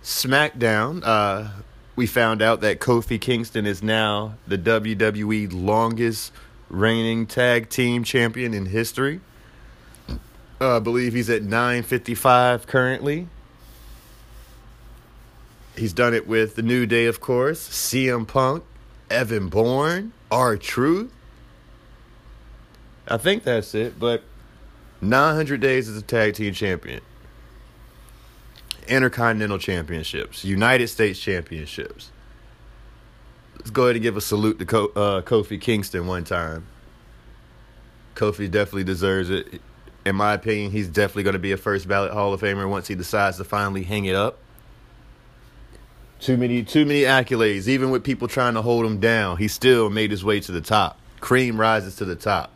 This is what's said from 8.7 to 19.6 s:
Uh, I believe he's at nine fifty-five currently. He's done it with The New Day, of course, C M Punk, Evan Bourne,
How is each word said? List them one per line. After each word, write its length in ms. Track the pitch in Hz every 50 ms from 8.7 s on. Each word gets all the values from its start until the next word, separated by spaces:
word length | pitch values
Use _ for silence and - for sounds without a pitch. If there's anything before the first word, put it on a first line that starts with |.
| 92 113 113 113 - - 131 139 151 190 - - - - - - - - - - - - - - - - - - - - - - - - - - - -
Uh, 160 | 127 131 123
I 20 | 117
believe 340 | 107 117 117 123 123 123
he's 160 | 110 123 117 104
at 140 | 117 107
nine 400 | 104 98 107 117 120 123 123 120
fifty-five 840 | 113 - 131 123 - - 120 - - 131 127 123 123 123 123 117 -
currently. 640 | - - 131 127 127 131 - - 143 147 160 180 170 - - - - - - - - - - - - - - - - - - - - - - - - - - - - - - - - - - - - - - - - - - - - - _ - - -
He's 160 | - 113 107
done 220 | 85 117 123 120 117
it 120 | 113 -
with 280 | - 110 113 110 107 107
The 80 | -
New 240 | 113 113 123 123 123
Day, 200 | 110 117 117 117
of 140 | 117 113 -
course, 400 | - - 127 123 127 143 165 165
C 480 | - - - - - - - 131 131 131
M 160 | 123 120 113
Punk, 400 | - - 135 131 131 143 170 165 - - - - - - - - -
Evan 380 | 107 120 131 107 113 107 95 87
Bourne, 640 | 85 104